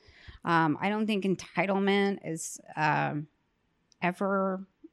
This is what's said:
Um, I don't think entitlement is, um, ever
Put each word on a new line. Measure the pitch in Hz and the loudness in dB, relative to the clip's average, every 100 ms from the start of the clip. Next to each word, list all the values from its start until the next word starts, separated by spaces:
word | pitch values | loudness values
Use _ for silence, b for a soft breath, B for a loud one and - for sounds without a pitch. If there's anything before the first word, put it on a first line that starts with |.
| b b b b - | b b b b 0
Um, | 165 160 143 | 4 4 2
I | 190 | -2
don't | 214 214 | -2 0
think | 208 190 | 0 0
entitlement | 175 - - 190 196 196 202 196 196 | -2 -2 -2 0 2 2 4 2 0
is, | - 160 - - - - | -6 -8 -8 -12 -10 -2
um, | 151 147 147 147 156 _ _ _ _ _ _ _ | 0 2 0 -2 -8 _ _ _ _ _ _ _
ever | 175 180 196 196 190 185 196 _ - | -2 0 0 0 0 -2 -8 _ -20